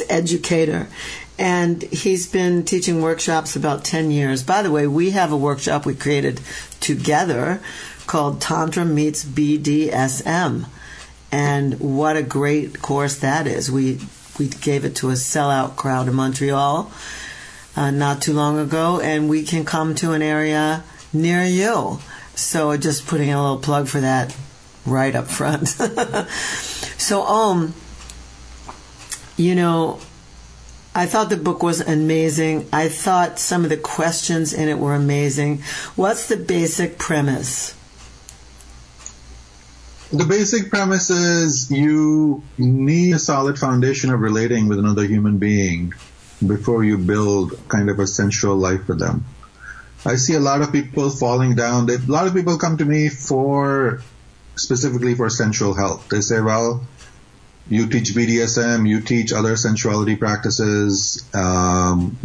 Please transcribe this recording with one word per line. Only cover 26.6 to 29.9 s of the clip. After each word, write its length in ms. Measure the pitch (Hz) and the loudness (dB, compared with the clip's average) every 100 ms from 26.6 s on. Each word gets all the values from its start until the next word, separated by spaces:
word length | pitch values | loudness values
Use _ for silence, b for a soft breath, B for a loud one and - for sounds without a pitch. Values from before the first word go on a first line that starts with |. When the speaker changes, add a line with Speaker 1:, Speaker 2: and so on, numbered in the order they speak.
| B B B - | B B B -6
Speaker 1:
So, 260 | - 202 | -2 0
Om, 500 | - 208 220 180 160 165 - - - - - - - - - - - - - - - - | 2 2 4 2 0 -6 -16 -18 -18 -18 -20 -20 -20 -20 -18 -18 -20 -20 -16 -16 -10 0
you 140 | 170 180 | 2 4
know, 440 | 175 165 160 | 4 2 0